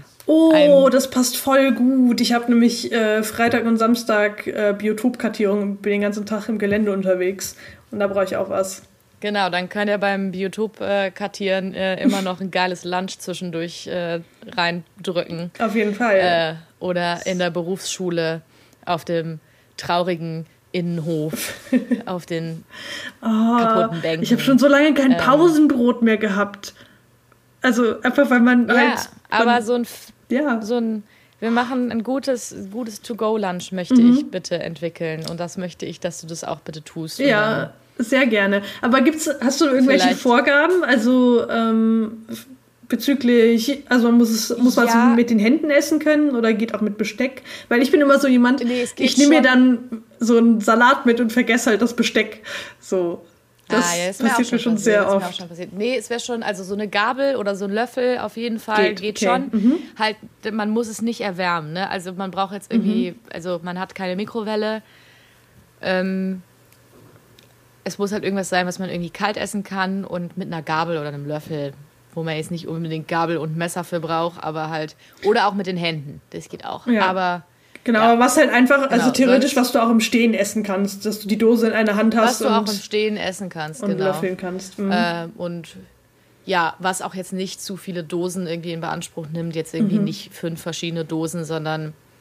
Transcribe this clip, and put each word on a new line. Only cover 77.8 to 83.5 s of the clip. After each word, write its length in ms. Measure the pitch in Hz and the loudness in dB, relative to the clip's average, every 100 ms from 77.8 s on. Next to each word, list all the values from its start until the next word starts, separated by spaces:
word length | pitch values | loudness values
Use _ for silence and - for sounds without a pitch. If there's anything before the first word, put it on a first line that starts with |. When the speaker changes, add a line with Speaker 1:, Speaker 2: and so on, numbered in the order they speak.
Speaker 1:
Genau, 160 | - 220 | 0 4
Speaker 2:
ja. 100 | 226 | 6
Speaker 1:
aber 80 | 233 | 6
was 160 | 254 320 | 4 4
halt 140 | 269 | 4
einfach, 300 | 240 254 277 269 | 6 6 4 4
also 140 | 240 254 | 2 2
Speaker 2:
Genau, 60 | |
Speaker 1:
theoretisch, 420 | 254 262 254 277 | 4 4 4 4
Speaker 2:
sonst 140 | 254 254 | 2 2
Speaker 1:
was 40 | |
du 80 | 247 | 2
auch 80 | 226 | 4
im 120 | 226 | 2
Stehen 320 | - 226 233 | 2 2 2
essen 280 | 196 202 220 | 2 0 -2
kannst, 420 | 208 190 196 - 214 | -2 -2 -2 -4 -6
dass 160 | 202 | -6
du 60 | 202 | -4
die 80 | 214 | 2
Dose 300 | 226 233 220 | 4 4 2
in 60 | |
einer 220 | 208 214 208 | 0 0 2
Hand 220 | 220 226 | 2 2
hast 140 | 226 | 2
Speaker 2:
Was 80 | - | 2
du 80 | 262 | 0
auch 60 | 220 | 0
Speaker 1:
und 80 | 208 | -2
Speaker 2:
im 60 | 202 | -6
Stehen 400 | - 214 214 208 | -4 -2 -2 -2
essen 320 | 175 185 | -6 -8
kannst, 340 | 185 | -10